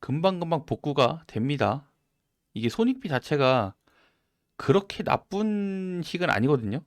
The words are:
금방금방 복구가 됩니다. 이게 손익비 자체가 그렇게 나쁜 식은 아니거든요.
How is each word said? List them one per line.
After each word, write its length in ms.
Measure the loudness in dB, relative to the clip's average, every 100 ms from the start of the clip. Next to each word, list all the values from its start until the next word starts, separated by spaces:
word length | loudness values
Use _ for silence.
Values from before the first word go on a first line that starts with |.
금방금방 640 | -4 0 0 0 -2 -4 -2
복구가 580 | -6 -4 2 2 2 _
됩니다. 640 | -4 -2 0 0 -2 -8 _ _ _ _ _ _
이게 140 | -4 -4
손익비 400 | 0 0 0 -2
자체가 680 | -4 -2 0 2 2 0 -6 _ _ _ _ _ _ _ _
그렇게 460 | 2 2 2 -8
나쁜 1000 | -2 -2 _ -4 -2 -2 -4 -6 -6 -6
식은 260 | -4 2 4
아니거든요. 500 | 4 4 4 2 -6